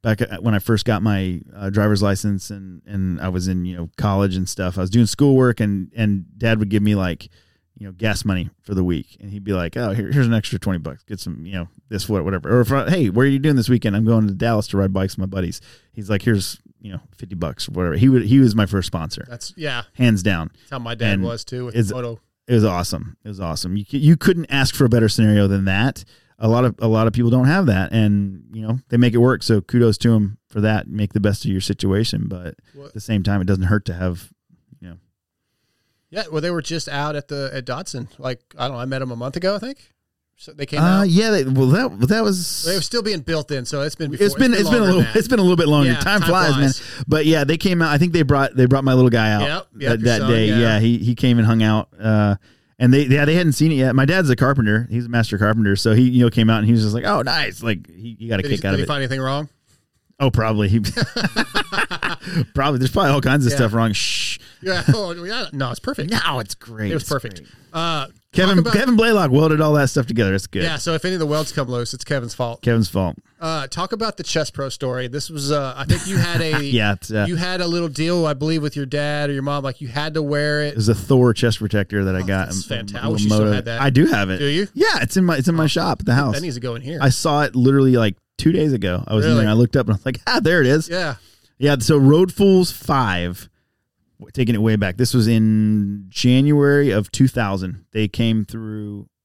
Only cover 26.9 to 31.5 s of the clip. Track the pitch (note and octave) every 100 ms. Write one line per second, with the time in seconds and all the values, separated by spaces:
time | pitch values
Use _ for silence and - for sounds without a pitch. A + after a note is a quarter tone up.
26.9 | A2 A2+ A#2 A#2 B2+ B2+ F#3 D#3+ F#2+ F#2
27.9 | A2 G#2+ G2+ G2 F#2+ - A2 A2 B2+ _
28.9 | A#2+ B2 A2+ B2 A#2+ - A2 - A#2+ A#2
29.9 | G2+ A#2 A2+ G2+ G#2+ _ G#2+ G#2+ G#2+ -
30.9 | G2+ G#2 A2 G2+ G2 -